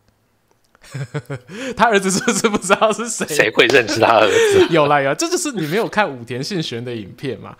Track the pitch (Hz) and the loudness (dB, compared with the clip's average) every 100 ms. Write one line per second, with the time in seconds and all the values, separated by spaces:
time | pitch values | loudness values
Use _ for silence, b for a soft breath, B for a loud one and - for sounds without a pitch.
0 | _ _ _ _ _ _ _ _ - 135 | _ _ _ _ _ _ _ _ -18 -14
1 | 135 151 - 135 - 202 262 - 233 196 | -12 -12 -12 -14 -14 -12 -10 0 2 2
2 | 190 180 - 196 226 208 196 196 220 208 | 0 0 -2 0 -2 -2 0 2 2 0
3 | 233 - - 147 107 - 131 135 104 113 | -6 -8 -4 -2 0 2 4 4 2 2
4 | 110 110 - 466 440 392 349 160 143 147 | 4 6 4 4 4 4 4 4 4 2
5 | 135 151 339 359 302 220 151 196 190 214 | 0 -2 -2 -4 -4 -6 -4 -2 -2 -2
6 | 190 127 117 123 147 196 - 117 120 120 | -2 -4 -10 -8 -6 -6 -6 -8 -8 -10
7 | 95 - 139 98 101 - | -12 -10 -10 -10 -12 -12